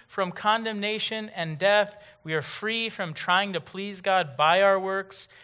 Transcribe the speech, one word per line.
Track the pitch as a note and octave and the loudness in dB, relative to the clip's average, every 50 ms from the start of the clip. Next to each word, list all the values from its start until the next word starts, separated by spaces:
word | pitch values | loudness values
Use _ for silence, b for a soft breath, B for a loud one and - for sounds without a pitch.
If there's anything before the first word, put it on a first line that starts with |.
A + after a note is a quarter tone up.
| B | B
from | B - G#3 F#3+ F3+ | B -4 -2 -2 -2
condemnation | F3+ - - G#3+ A3 A#3 A3+ A3+ G#3+ G3+ G3+ G#3 G#3+ G#3+ - - A3 A3 G#3+ G#3+ - | -4 -2 0 0 2 2 0 -4 -4 -4 -4 -4 -4 -4 -4 -6 -6 -8 -8 -8 -8
and | F#3+ E3 D#3+ D#3 | -6 -6 -6 -2
death. | C#3+ F3+ G3 G#3 G#3 G3+ G#3 - B B B B B - | 0 2 4 4 4 4 2 -4 B B B B B -6
We | D#3 D#3+ | -4 -4
are | D#3 | -4
free | C3+ - - - - G#3+ A3+ A3+ A3+ | -4 -4 -8 -6 -4 -4 -2 -2 -4
from | A3 - - F#3+ D#3+ D3+ | -6 -6 -6 -6 -6 -6
trying | - - F3+ F3 F#3+ G3+ G3+ F#3 | -6 0 2 2 2 2 0 -4
to | E3 | -6
please | - - - F#3+ G3 G3+ G3 F#3 | -8 -8 -10 -10 -8 -8 -10 -4
God | F3+ G3 F#3+ F#3 E3+ D3 B2 | 0 2 2 2 2 0 0
by | B2 D3+ D#3+ E3+ F#3+ | 2 4 6 6 6
our | G3 G3 G3 F#3+ | 6 6 4 4
works. | F#3+ F#3+ F#3+ G3 F#3+ F#3+ - - - B B B | 2 -2 -4 -4 -6 -8 -10 -12 -12 B B B